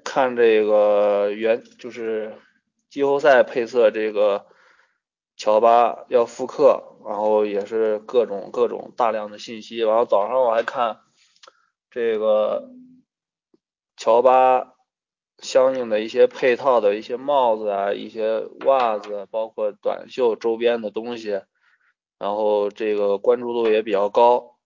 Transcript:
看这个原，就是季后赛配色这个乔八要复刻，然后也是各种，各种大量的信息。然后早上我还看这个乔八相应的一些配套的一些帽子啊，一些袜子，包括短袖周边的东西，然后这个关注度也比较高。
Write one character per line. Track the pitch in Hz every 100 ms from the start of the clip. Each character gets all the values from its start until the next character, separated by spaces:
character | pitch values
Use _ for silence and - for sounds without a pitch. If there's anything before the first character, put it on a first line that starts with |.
看 | - 143 127 120
这 | 117 107
个 | 107 107 104 104 104 101 104
原， | 104 110 123 - _
就 | 123
是 | 117 113 110 107 - _ _ _ _ _
季 | 139
后 | 139 143
赛 | 147 127
配 | 110 127 113
色 | 127 107
这 | 110 107
个 | 104 104 101 - _ _ _ _ _ _ _ _ -
乔 | 107 107
八 | 117 117 117 - -
要 | 127 117
复 | - 127
刻， | - 139 101 - -
然 | 107 104
后 | 107 107
也 | 107 101 101
是 | 113 110 107
各 | 107 123
种， | 104 98 98
各 | 131 113
种 | 101 - -
大 | 117
量 | 110 104
的 | 104
信 | - 110
息。 | 107 113
然 | 110 113
后 |
早 | 120 101 104
上 | 127
我 | 123
还 | 113
看 | 117 - 117 107 _ _ _ _ - _ _ _ _
这 | 123 117 107
个 | 107 107 107 107 - - - - _ _ _ _ _ _ _ _ _ -
乔 | 113 113
八 | 127 180 262 254 - _ _ _ _ _ _ _
相 | - 135 131 131
应 | 117
的 | 107
一 | 110
些 | 123 123
配 | - 135
套 | 117 139 120
的 | 104
一 | 107
些 | 113 123
帽 | 139 143 123 110
子 | 107
啊， | 98 101
一 | 107 107
些 | 110 110 113 - -
袜 | 135 135 120 107
子， | 104 104 98
包 | 113 113
括 | - 107
短 | 101 104 92 -
袖 | - 120 104
周 | 117 113
边 | 117 117
的 | 107
东 | 107 117 117
西， | 107 98 - _ _ _ _ _ _ _
然 | 98 104
后 | 107 104 101
这 | 101 110
个 | 104 101 101
关 | 123 120
注 | 120
度 | 120 113
也 | 107
比 | 110
较 | 98 101
高。 | 123 120 123 - _